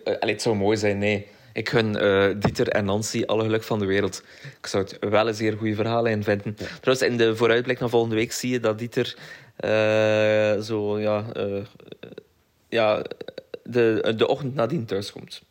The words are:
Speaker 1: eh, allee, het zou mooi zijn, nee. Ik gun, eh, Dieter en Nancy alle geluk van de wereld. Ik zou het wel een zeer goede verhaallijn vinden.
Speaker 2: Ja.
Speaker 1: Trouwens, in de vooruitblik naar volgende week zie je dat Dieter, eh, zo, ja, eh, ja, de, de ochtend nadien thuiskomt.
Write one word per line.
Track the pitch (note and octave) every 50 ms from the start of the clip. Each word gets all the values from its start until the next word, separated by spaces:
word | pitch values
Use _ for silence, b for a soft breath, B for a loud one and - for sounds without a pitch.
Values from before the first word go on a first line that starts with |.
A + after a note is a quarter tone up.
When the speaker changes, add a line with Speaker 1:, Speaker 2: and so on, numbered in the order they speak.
| -
Speaker 1:
eh, | - G2+ -
allee, | - A2 G#2
het | - -
zou | A#2+ G#2+
mooi | G2+ G2 G#2 A2
zijn, | G2+ G#2 G#2 G2
nee. | G2+ G2+ G#2 G#2 G2+ G#2 B B B B B B
Ik | A2+ A2 -
gun, | - A#2+ A2 G#2+ G#2
eh, | - - G2+ G2 G2 G2 G2 F#2+ G#2
Dieter | G2 A2+ - - A#2+
en | - - G#2+ G2+
Nancy | G2 G2+ A2 A2 - - A2+ -
alle | - G#2 A2 A2
geluk | G#2+ A2 A2 -
van | - A#2 G#2+
de | G2+
wereld. | F#2+ F#2+ G2+ G2+ F#2+ - - B B B B B C#3 B B
Ik | -
zou | - - G2+ F#2
het | - - - - G#2
wel | G#2+ G#2 A2
een | A#2 G#2+
zeer | G#2+ A2+ A2 G#2+
goede | G#2 A2+ G#2+ G#2
verhaallijn | G#2+ G#2+ A2+ A#2 A#2 A#2 A#2 A2 G#2 G2+
vinden. | A2 G#2 G2+ - A2 G#2
Speaker 2:
Ja. | B F#2 B B B
Speaker 1:
Trouwens, | - C3 C3 B2+ - G#2
in | A#2+
de | A#2 A#2 A2+ A2
vooruitblik | A2 A#2+ A2+ A2+ A#2+ A#2+ B2+ B2 -
naar | B2+ A#2
volgende | A#2+ A#2 A#2 A#2 A2
week | A2 A#2+ A#2+
zie | - - - B2
je | B2+ B2
dat | A2+ A2 G#2+ G#2+
Dieter, | A#2+ A#2 - C3 A#2+ - - B B B B B B B B
eh, | - - G#2 A2 A2 G#2+ G#2+ G#2+ A2 G#2+ G#2+ G#2+ G#2+ G#2+ G#2+ G#2+ G#2+ G#2+ G#2+ G#2 G2+
zo, | G#2+ G#2+ A2+ G#2 G#2 G#2 G#2 G#2+
ja, | G#2+ G#2+ G#2+ G#2 G#2+ A#2 -
eh, | - G2+ G2+ G2+ G2 G2+ - - - - - - - - - - - - _ _ _ _ _ _ _ _ _
ja, | A2+ A2+ A2 G#2+ G#2 - - - - - - - - - - _ - - _
de, | - A#2+ B2 A#2 A2+ A2 G2+ - A2+ A2+
de | A2 A#2+
ochtend | - C3 C3 D3+ B2+ C3
nadien | B2 A#2 A2+ E3 D3 A2
thuiskomt. | A2 F#2+ G2 G#2 - - - - - - - - _